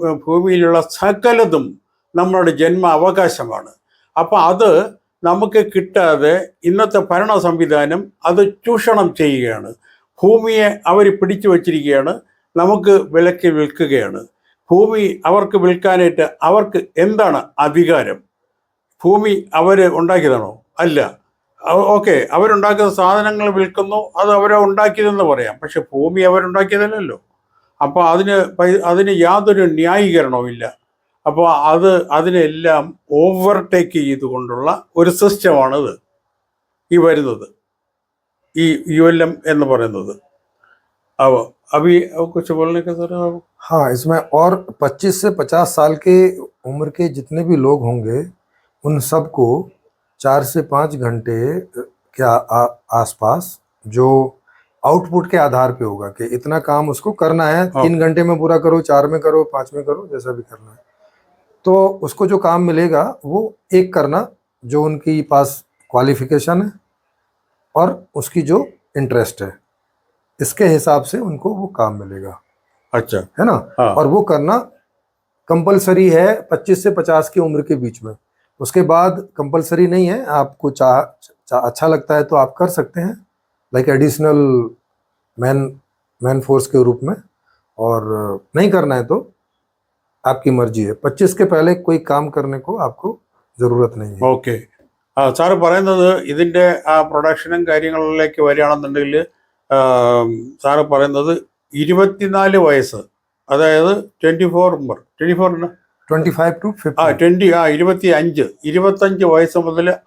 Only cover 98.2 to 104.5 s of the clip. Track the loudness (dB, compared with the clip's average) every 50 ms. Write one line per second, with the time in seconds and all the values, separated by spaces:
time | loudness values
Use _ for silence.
98.2 | -2 -2 0 0 0 2 2 2 2 0 0 -2 -4 -6 -4 -4 -4 -2 -2 -2
99.2 | -4 -4 _ _ _ _ _ _ _ _ 0 2 2 4 2 2 2 2 2 2
100.2 | 0 -2 -4 -8 -10 -14 -18 _ -2 0 0 0 0 0 2 0 0 0 0 -2
101.2 | -2 -2 -2 -4 -6 _ _ _ _ _ -6 -6 -2 0 2 2 2 2 0 -4
102.2 | -6 -4 0 0 0 2 4 4 4 4 4 2 0 -2 -6 -14 -16 -16 _ _
103.2 | _ _ _ _ _ _ 0 2 2 4 4 4 2 2 0 -2 -4 -10 _ _
104.2 | 0 0 0 2 0 0